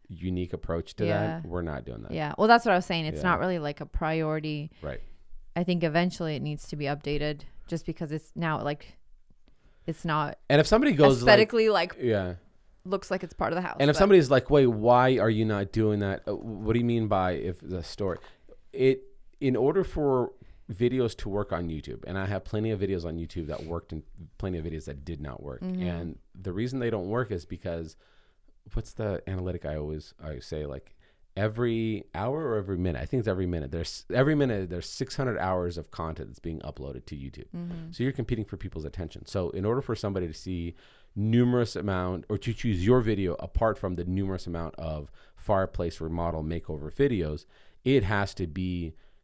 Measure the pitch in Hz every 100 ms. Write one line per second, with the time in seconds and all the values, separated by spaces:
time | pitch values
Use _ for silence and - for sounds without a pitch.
0 | - 85 90 90 90 - - 85 - -
1 | 104 101 107 160 151 87 82 71 58 57
2 | 53 - 151 - 214 233 233 180 180 170
3 | 156 151 180 170 180 180 147 147 147 -
4 | 160 160 156 156 156 151 151 - 151 -
5 | - - - - - - 180 175 165 156
6 | 180 - 165 147 151 147 - 147 143 143
7 | 143 147 151 151 - - - 170 - 160
8 | 156 156 - - 165 151 143 147 - -
9 | - - - - - - _ _ - 160
10 | 165 151 147 - - 143 156 220 294 156
11 | 143 127 120 208 214 233 220 196 175 -
12 | 127 104 92 87 - - _ - 185 190
13 | - 190 180 - - 165 180 - 139 143
14 | 196 190 131 135 - 143 131 110 110 123
15 | 131 131 107 110 110 104 98 113 110 104
16 | 101 95 - 101 113 104 110 117 120 117
17 | 110 98 92 82 82 90 - 90 82 -
18 | 101 82 - - - - - 135 131 131
19 | - - - - 135 127 131 185 180 -
20 | 147 127 120 - - - - 98 120 131
21 | 117 - - 98 104 85 85 78 - 58
22 | - 95 95 101 - 107 110 104 95 95
23 | 85 82 82 - 78 78 80 85 - 80
24 | - - 80 - 98 87 80 80 76 71
25 | 69 78 73 58 71 64 185 92 87 85
26 | 87 - _ - 95 90 123 131 120 110
27 | 90 113 127 92 - 87 92 85 80 -
28 | _ _ _ _ - - - - - -
29 | 110 95 - 95 90 87 73 76 76 78
30 | - - 76 67 - 78 73 67 - -
31 | _ _ - - 107 110 120 113 113 104
32 | - - 110 147 156 110 98 92 92 69
33 | - 131 110 92 92 85 69 82 82 -
34 | - 117 139 151 139 104 92 87 - -
35 | 131 - 131 107 95 92 87 82 78 -
36 | 82 80 58 - 85 80 - 71 69 64
37 | - 76 67 - - - 175 170 80 -
38 | 123 135 113 117 101 92 92 85 76 -
39 | 80 - - 101 87 - 101 120 135 113
40 | 104 95 87 78 - 90 85 - - -
41 | - - 107 117 123 123 113 - 101 92
42 | 90 90 - 104 - 113 123 95 92 127
43 | 110 101 95 82 85 - 113 104 98 87
44 | 87 92 98 92 - 85 82 - 80 76
45 | 73 - - - - 98 95 - 85 -
46 | 80 85 85 80 78 82 - 78 73 -
47 | 143 110 78 73 - - - - 123 135
48 | 101 104 98 - 87 73 92 90 82 -
49 | - -